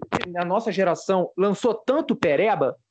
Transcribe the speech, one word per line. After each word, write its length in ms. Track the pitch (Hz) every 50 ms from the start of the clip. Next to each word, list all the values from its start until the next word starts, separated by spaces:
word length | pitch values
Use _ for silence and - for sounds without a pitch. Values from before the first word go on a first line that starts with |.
| - - - - - 180
na 160 | 170 175 175
nossa 260 | 175 185 220 233 226
geração, 600 | 170 190 190 175 160 160 - - 190 185 170 - -
lançou 360 | 175 190 202 185 - - 233 -
tanto 400 | - - - 262 320 302 285 226
pereba, 600 | - - 165 143 147 196 220 196 160 139 120 - _ _ _